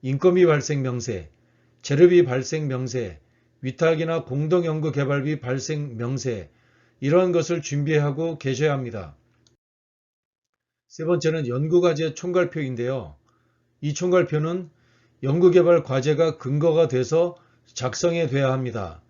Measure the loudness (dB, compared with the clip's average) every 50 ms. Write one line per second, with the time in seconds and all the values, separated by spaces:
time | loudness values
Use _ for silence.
0 | -4 -4 -4 2 2 4 6 6 6 6 4 2 0 -2 -4 -2 -2 -2 -4 -4
1 | -6 -6 -8 -8 -8 -14 _ _ _ _ _ _ _ _ _ _ _ -2 4 6
2 | 6 8 8 6 4 4 0 -2 -2 -4 -6 -4 -4 -4 -4 -4 -4 -4 -4 -6
3 | -6 -6 -10 -14 _ _ _ _ _ _ _ _ -8 -8 -4 0 2 2 2 2
4 | 0 -2 -2 -4 -4 -4 -4 -4 0 2 0 0 2 0 -2 -2 -4 -4 -2 -2
5 | -2 0 -2 -2 -2 -2 -4 -4 -4 -6 -6 -6 -4 -6 -6 -6 -6 -8 -8 -8
6 | -6 -4 -4 -4 -4 -4 -6 -6 -8 -14 _ _ _ _ _ _ _ _ _ _
7 | -2 2 2 4 4 4 0 0 0 -2 -4 -6 -4 -6 -4 -4 -2 0 0 0
8 | 0 0 -2 -4 -4 -6 -6 -6 -4 -4 -2 0 0 0 0 -2 -6 -8 -8 -10
9 | -12 -12 -16 _ _ _ _ _ _ _ _ _ _ _ _ _ _ _ _ _
10 | _ _ _ _ _ _ _ _ _ _ _ _ _ _ _ _ _ _ -12 -6
11 | -2 0 0 2 2 0 0 0 -4 -4 -4 -4 -2 2 2 4 4 4 2 2
12 | -2 -4 -6 -6 -8 -2 0 0 0 0 -2 -6 -6 -6 -4 -4 -4 -4 -4 -6
13 | -8 -12 -16 _ _ _ _ _ _ _ _ _ _ _ _ _ -6 -6 -6 -4
14 | -2 2 2 2 2 2 0 -2 -2 -2 -4 -6 -8 -10 _ _ _ _ _ _
15 | _ _ _ _ -4 -2 2 4 6 6 6 6 6 6 4 4 4 0 -2 -2
16 | 0 0 0 2 2 0 0 -4 -6 -4 -2 0 2 2 4 4 2 2 2 -2
17 | -2 0 2 0 0 0 -2 -10 _ _ _ _ _ _ _ -8 -6 -6 -6 -2
18 | -2 0 0 0 -2 -2 0 0 0 0 0 -2 -4 -6 -6 -6 -8 -8 -10 -16
19 | _ _